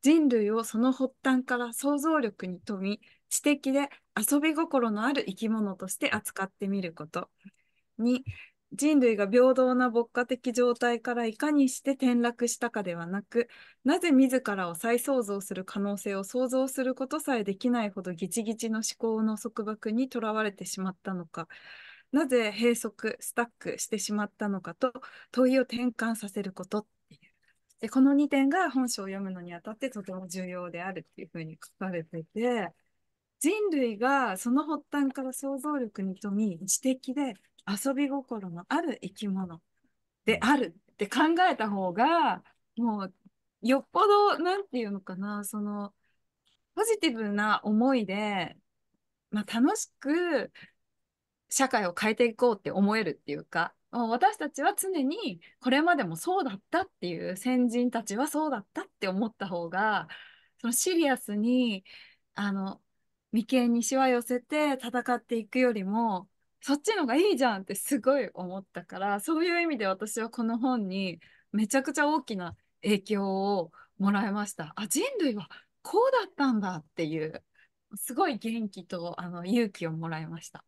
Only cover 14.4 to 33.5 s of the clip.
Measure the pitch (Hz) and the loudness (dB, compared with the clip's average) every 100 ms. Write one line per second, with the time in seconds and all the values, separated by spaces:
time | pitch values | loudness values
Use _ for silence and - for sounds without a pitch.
14.4 | 247 202 180 170 226 240 262 269 208 202 | 0 -2 -4 -4 0 0 2 0 0 -4
15.4 | 196 185 185 - 202 202 208 196 196 247 | -4 -8 -6 -4 -2 -2 -4 -4 -4 -2
16.4 | 254 262 262 262 254 254 262 302 294 247 | 0 2 0 0 -2 -2 -4 -4 -2 -2
17.4 | 202 196 247 240 208 190 180 170 185 233 | 0 -2 0 2 0 -4 -8 -6 -4 -4
18.4 | 220 226 233 220 220 - 226 220 220 214 | -4 -4 -2 -2 -4 -4 -2 0 0 -2
19.4 | 233 - 214 214 226 220 262 247 220 214 | -6 -6 -6 -4 -2 -2 0 -2 -2 -2
20.4 | 214 196 180 - 190 180 - 185 170 - | -2 -4 -10 -4 -6 -6 -6 -8 -8 -10
21.4 | 165 - - - - - _ 269 311 247 | -12 -14 -20 -20 -20 -20 _ 0 2 2
22.4 | 220 208 240 233 226 - 220 - - - | 2 2 2 2 -2 -4 -6 -6 -8 -4
23.4 | 233 _ - - - 214 - 208 208 _ | -4 _ -8 -6 -6 -4 -2 -4 -4 _
24.4 | 208 196 175 170 254 254 - - - - | -4 -4 -6 -2 -2 -2 -16 -20 -8 2
25.4 | 254 262 247 233 247 226 226 226 202 208 | 4 6 2 0 -4 -2 -4 -2 -4 -6
26.4 | 196 190 185 208 208 _ _ - _ _ | -6 -8 -4 -4 -6 _ _ -20 _ _
27.4 | _ _ _ _ 220 262 262 285 294 277 | _ _ _ _ -4 4 6 6 4 4
28.4 | 269 339 349 254 254 - 196 196 196 185 | 4 2 0 0 -2 -2 -6 -6 -6 -8
29.4 | 175 175 - 220 269 214 196 185 185 180 | -10 -12 -12 -8 -8 -8 -10 -10 -8 -8
30.4 | 185 180 175 170 185 185 160 - 180 170 | -8 -8 -8 -8 -8 -8 -12 -16 -12 -10
31.4 | 160 160 - _ 190 175 160 165 160 - | -10 -12 -20 _ -6 -6 -6 -10 -10 -4
32.4 | 247 240 175 _ _ _ _ _ _ _ | -2 0 -4 _ _ _ _ _ _ _
33.4 | 285 | 0